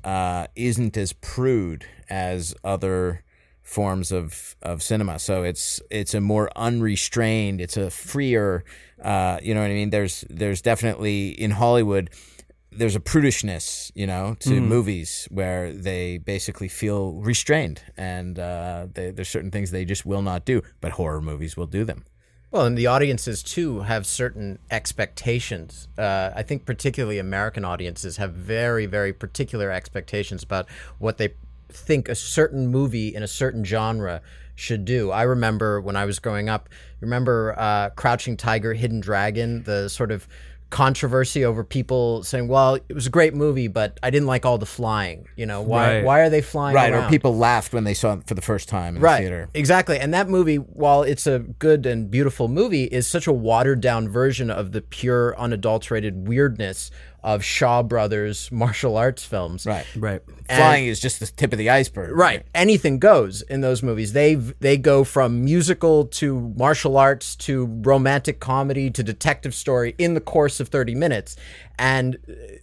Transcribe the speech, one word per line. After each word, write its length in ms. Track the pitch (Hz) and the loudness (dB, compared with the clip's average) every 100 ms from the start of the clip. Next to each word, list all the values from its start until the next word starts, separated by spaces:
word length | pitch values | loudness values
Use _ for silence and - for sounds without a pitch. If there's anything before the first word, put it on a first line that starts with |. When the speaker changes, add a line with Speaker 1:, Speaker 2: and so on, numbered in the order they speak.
Speaker 1:
uh, 440 | - 95 90 87 - | -6 -2 -2 -4 -8
isn't 440 | - 123 113 113 107 | -4 -2 0 -2 -2
as 160 | 95 | -4
prude 720 | - - - 131 120 90 78 - - - | -6 -10 -2 0 0 -2 -8 -14 -20 -10
as 440 | 95 92 92 82 - | -6 -4 -4 -8 -8
other 640 | 98 98 95 92 90 87 _ _ _ _ | -6 -4 -2 -2 -2 -4 _ _ _ _
forms 500 | - - 101 92 87 | -8 -4 -2 -2 -4
of, 420 | 92 80 - - - | -6 -6 -12 -16 -12
of 200 | - 82 | -10 -6
cinema. 360 | - 110 101 78 | -4 -2 -2 -4
So 260 | - 92 | -4 -2
it's, 360 | 90 90 - - - | -2 -4 -6 -8 -8
it's 220 | 104 98 | -6 -4
a 80 | 110 | -2
more 300 | 101 107 107 | 0 0 0
unrestrained, 1080 | - 117 120 110 98 - 120 113 110 104 95 | -2 -2 0 0 -2 -2 -2 0 0 -2 -4
it's 180 | 90 110 | -6 -4
a 120 | 95 | -6
freer, 760 | - - 143 135 117 101 90 - - - - | -6 -8 -4 0 2 2 -2 -6 -18 -20 -10
uh, 360 | 98 98 92 87 | -2 0 0 -2
you 120 | 90 | -2
know 80 | 107 | 0
what 80 | 104 | 0
I 40 | |
mean? 160 | 101 104 | -2 0
There's, 360 | 104 98 - - | 0 -2 -6 -10
there's 320 | 82 104 95 | -6 -4 0
definitely 720 | 117 113 113 95 107 101 98 | 0 0 0 -2 -2 -2 -4
in 220 | - 107 | -4 -2
Hollywood, 580 | 101 120 120 104 98 87 - - - - _ _ | 2 4 4 4 2 -2 -8 -20 -20 -20 _ _
there's 220 | 101 113 101 | -2 0 0
a 40 | |
prudishness, 920 | - 160 143 - 107 85 - - - | 2 4 4 2 -4 -6 -8 -10 -12
you 120 | - 98 | -6 -4
know, 280 | 92 98 113 | -4 -4 -4
to 80 | 131 | 0
Speaker 2:
Mm. 140 | 131 | 2
Speaker 1:
movies 640 | 117 120 107 92 80 - - | 4 2 2 -4 -6 -10 -8
where 440 | 98 92 90 90 | -6 -4 -4 -6
they 420 | 98 92 90 90 87 | -8 -6 -4 -4 -6
basically 520 | 82 98 - - 92 | -6 -6 -6 -8 -10
feel 440 | - 107 101 95 82 | -4 -2 -2 -4 -4
restrained, 640 | 104 120 - 151 98 71 - - | -2 0 0 0 0 -8 -14 -12
and, 400 | 92 90 90 90 | -8 -8 -8 -8
uh, 480 | 87 87 87 87 90 | -8 -8 -8 -8 -10
they, 160 | 95 92 | -10 -8
there's 180 | 98 92 | -8 -6
certain 220 | - 90 | -6 -6
things 220 | 104 95 | -6 -4
they 120 | 92 | -4
just 220 | 90 98 92 | -4 -6 -4
will 160 | 98 | -4
not 240 | 98 87 - | -4 -4 -2
do, 160 | 120 - _ | -2 -2 _
but 120 | - | -8
horror 280 | - 82 76 | -6 -4 -4
movies 340 | 78 73 80 | -6 -8 -8
will 120 | - 80 | -8 -6
do 180 | 92 | -4
them. 220 | 87 - - _ _ _ _ | -6 -8 -16 _ _ _ _
Speaker 3:
Well, 140 | 208 | 0
and 140 | 123 120 | 0 2
the 80 | 120 | 2
audiences, 560 | 131 143 123 - 107 | 4 2 0 -4 -8
too, 380 | - - 165 107 | -6 -4 -4 -4
have 260 | 98 113 95 | -4 -4 -4
certain 520 | - 123 110 101 95 - | -4 -4 -6 -10 -12 -8
expectations. 1160 | 113 - - 101 - 120 120 - 92 80 - - - | -6 -6 -6 -8 -6 -4 -2 -4 -8 -12 -18 -14 -6
Uh, 320 | 104 98 95 | -2 -2 -2
I 80 | 98 | -6
think 220 | 107 143 | -6 -6
particularly 540 | - 113 135 127 113 104 | -6 -4 -4 -2 -4 -4
American 480 | 95 95 107 107 92 | -4 -4 -4 -4 -6
audiences 500 | 90 87 85 95 92 | -6 -8 -10 -10 -6
have 160 | 98 | -8
very, 540 | 87 92 113 120 113 104 | -6 -4 -2 0 0 -2
very 260 | 104 98 | -2 -2
particular 580 | - 101 - 131 113 98 | -4 -8 -6 -6 -4 -4
expectations 720 | 92 - 98 - 104 101 95 | -6 -8 -12 -8 -6 -6 -8
about 240 | - 95 90 - - - | -6 -6 -6 -12 -18 -8
what 200 | 107 - | -6 -2
they 160 | 107 - - - - | -4 -6 -20 -20 -20
think 400 | - - 147 - | -8 0 0 0
a 60 | |
certain 540 | 113 - - 156 139 123 | -6 -2 0 2 0 0
movie 460 | 127 139 113 107 | 0 0 -2 -6
in 80 | 104 | -6
a 60 | 107 | -8
certain 380 | - 135 117 98 | -4 -4 -2 -2
genre 560 | 110 110 113 98 82 - - - | 0 0 -2 -4 -8 -12 -20 -20
should 320 | - - 110 98 | -12 -6 -4 -2
do. 240 | 123 101 | -2 0
I 140 | 98 | 0
remember 540 | 123 123 113 107 107 104 | 2 2 0 0 0 -2
when 180 | 98 98 | -2 -2
I 100 | 101 | -2
was 120 | 98 | -4
growing 300 | 117 104 107 | -4 -4 -2
up, 220 | 107 - - - - | -4 -6 -20 -20 -10
remember, 540 | 117 123 127 117 110 107 | -4 0 2 2 0 -2
uh, 320 | 110 104 101 | 0 0 -2
Crouching 480 | - 127 120 - 110 | -2 0 0 -2 -4
Tiger, 340 | 117 113 98 | -2 0 -2
Hidden 280 | 113 120 110 | -2 -2 -2
Dragon, 640 | 95 101 104 107 117 117 | -2 -2 0 -2 -2 -4
the 240 | - 101 101 | -4 -2 -2
sort 200 | - 113 | -4 -4
of 160 | 104 - - - - - | -4 -8 -20 -20 -20 -6
controversy 760 | - 135 135 135 131 127 147 | 2 2 2 0 2 2 0
over 180 | 120 113 | 0 0
people 600 | 110 135 123 127 120 113 | -2 -4 0 0 0 -2
saying, 260 | - 127 120 | -4 -4 2
"Well, 280 | 135 131 135 | 4 6 4
it 180 | - | -2
was 120 | 151 123 | -6 0
a 40 | |
great 240 | 170 160 | 4 4
movie, 340 | 143 147 135 117 | 4 0 0 -2
but 320 | 110 107 - | -2 -2 -2
I 60 | 127 | 0
didn't 180 | 139 139 | 2 2
like 200 | 127 131 | 2 2
all 100 | 120 | 0
the 80 | |
flying." 640 | 104 - 117 107 92 80 - - | -2 -4 -2 -2 -2 -8 -14 -8
You 80 | |
know, 160 | 110 101 | -6 -4
why, 360 | 110 117 113 110 | 0 2 4 4
Speaker 2:
Right. 80 | |
Speaker 3:
why 160 | 101 147 | 6 6
are 100 | 160 | 6
they 100 | 151 | 4
flying 340 | - 151 143 | 0 -2 2
Speaker 1:
Right, 200 | 139 120 | 4 6
or 20 | 113 | 4
Speaker 3:
around? 140 | 113 | 2
Speaker 1:
people 260 | 151 131 113 | 2 2 4
laughed 380 | 117 120 - | 4 4 0
when 100 | 120 | -2
they 80 | 104 | -2
saw 220 | 98 113 | 0 0
it 120 | 98 - | 0 -4
for 60 | |
the 80 | 90 | -6
first 300 | - 101 - | -2 -4 -2
time 260 | 101 85 90 | -4 -4 4
in 60 | |
Speaker 3:
Right, 140 | 165 131 | 6 6
Speaker 1:
the 120 | 92 | 2
theater. 200 | 87 82 | -4 -6
Speaker 3:
exactly. 460 | 151 143 185 180 143 | 0 4 4 4 0
And 160 | 139 | 0
that 160 | 175 190 | 0 2
movie, 260 | 185 165 147 | 4 4 2
while 460 | - - 143 143 | -2 0 4 6
it's 240 | 139 143 151 | 4 2 0
a 140 | 127 | 0
good 440 | 113 117 156 151 | -2 0 4 4
and 260 | 123 117 104 | 4 -2 0
beautiful 380 | 120 139 - 117 | 0 2 0 0
movie, 360 | 143 233 160 | 2 2 0
is 220 | 127 127 120 | 0 -2 0
such 200 | 175 165 | 0 0
a 60 | |
watered-down 760 | 131 113 113 135 131 123 113 110 | 0 4 4 4 2 2 0 0
version 420 | 113 131 120 117 | 2 0 0 -2
of 220 | 98 95 | -4 -4
the 80 | 104 | -6
pure, 580 | - - 123 123 120 - | -8 -4 0 2 2 0
unadulterated 880 | 117 107 110 110 - 113 107 92 95 | -4 0 0 0 0 -4 -4 -4 -2
weirdness 640 | 120 143 110 98 95 - - - - | 2 2 0 -6 -6 -12 -14 -20 -8
of 220 | 98 107 | -2 0
Shaw 400 | 98 - 127 120 | 0 2 4 4
Brothers 640 | 117 117 107 107 104 104 - | 2 2 0 0 -2 -6 -6
martial 460 | 117 117 104 131 107 | -2 0 0 0 2
arts 280 | 123 131 | 2 0
films. 400 | - 104 87 87 | -4 -4 -4 -6
Speaker 1:
Right. 220 | 104 95 69 | -4 -4 -6
Speaker 2:
Right. 260 | 107 107 98 - - - | -6 -4 -6 -10 -14 0
Speaker 3:
And 100 | 127 | 6
Speaker 1:
Flying 280 | 156 147 123 | 8 6 2
is 120 | 107 | -2
just 220 | 127 - | -4 -4
the 60 | 107 | -8
tip 260 | - 139 | -2 0
of 60 | 107 | 2
the 120 | 110 | 4
iceberg. 400 | 131 127 101 92 156 | 4 4 -4 0 4
Speaker 3:
Right. 280 | 180 107 - | 4 4 -2
Anything 460 | 165 196 208 156 135 | 4 6 6 4 6
goes 440 | 202 175 98 98 | 8 8 6 -2
in 180 | - 135 | -6 -2
those 200 | 131 123 | 0 0
movies. 320 | 127 110 107 | 0 -2 0
They, 220 | 131 147 | 4 6
they 420 | 156 120 - 139 139 | 4 0 0 2 4
go 280 | 135 139 | 6 6
from 400 | 123 - 151 120 | 6 4 2 2
musical 640 | 131 170 165 180 165 151 147 | 2 4 2 2 4 4 4
to 460 | - 147 131 117 107 | 0 -2 -2 -4 2
martial 400 | 135 - 143 135 | 2 4 4 6
arts 400 | 135 139 - - | 6 4 -4 -8
to 300 | - 135 120 113 | -4 -2 -2 0
romantic 560 | 120 135 131 139 143 - | 4 6 4 2 0 -4
comedy 500 | 131 131 139 139 135 | -2 0 0 -2 -2
to 140 | 123 | -2
detective 500 | 110 104 156 143 139 | -4 -2 0 0 -4
story 400 | - - 127 120 117 | -6 0 0 0 0
in 160 | 170 | 0
the 60 | 160 | 0
course 380 | - 160 147 - | 0 2 2 0
of 80 | 131 | -2
thirty 300 | 143 120 120 | -2 0 0
minutes. 400 | 165 110 - - - - - - | 0 -2 -6 -14 -20 -20 -14 0
And, 380 | 127 131 127 123 - | 2 2 0 -4 -10
uh, 40 | - 104 - | -18 -18 -20